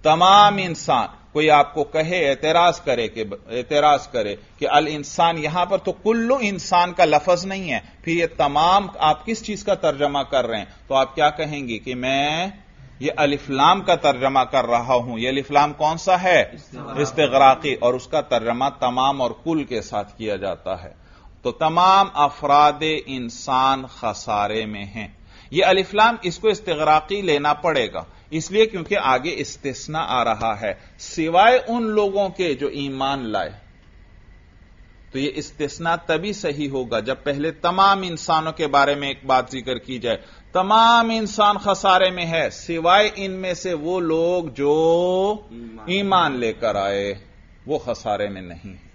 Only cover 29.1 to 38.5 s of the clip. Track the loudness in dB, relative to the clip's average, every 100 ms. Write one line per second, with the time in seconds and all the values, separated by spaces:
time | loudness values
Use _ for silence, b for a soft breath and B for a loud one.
29.1 | 0 -2 -6 -10 -8 -10 -10 -8 -8 -2
30.1 | 0 0 0 -2 -2 -6 -6 b -20 -12
31.1 | -6 0 6 6 4 0 -4 -2 0 0
32.1 | 0 -4 -2 -4 -2 -6 -6 -8 -4 -4
33.1 | -4 -4 -4 -6 -10 -20 -20 -20 -20 -20
34.1 | -20 -20 -20 -20 -20 -20 -20 -20 -20 -12
35.1 | -6 -6 -6 -12 -8 -8 -4 -4 -4 -2
36.1 | -4 -4 -6 -6 -4 -4 -4 -4 -4 -4
37.1 | -4 -4 -4 -6 -2 -2 2 2 2 -2
38.1 | -8 -2 -2 -2